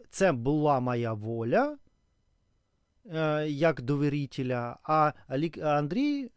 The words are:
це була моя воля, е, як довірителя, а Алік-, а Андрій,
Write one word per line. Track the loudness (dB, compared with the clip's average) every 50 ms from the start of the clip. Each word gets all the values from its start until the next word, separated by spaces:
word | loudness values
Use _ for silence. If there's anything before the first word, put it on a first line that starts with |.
| -6 -6
це | 0 2 2 2
була | 2 2 0 0 0 2 2 2 2 2
моя | 2 0 0 0 -2 -2 -4
воля, | -4 -6 -6 -4 -4 -2 0 2 2 2 0 -4 -10 _ _ _ _ _ _ _ _ _ _ _ _ _ _ _ _ _ _ _ _ _ _ _ _ -14 -8 -4
е, | -2 -2 0 0 0 -2 -2
як | 0 2 2 2 2 2
довірителя, | 0 0 0 2 2 0 0 0 -4 -4 -4 -4 -4 -2 -2 -4 -4 -6 -8 -8 -2
а | 0 2 4 4 2 0 -4 -8
Алік-, | -6 -4 -2 -2 -2 -4 -4 0
а | 0 2
Андрій, | 2 0 0 -2 -2 0 0 -2 -4 -6 -10 -10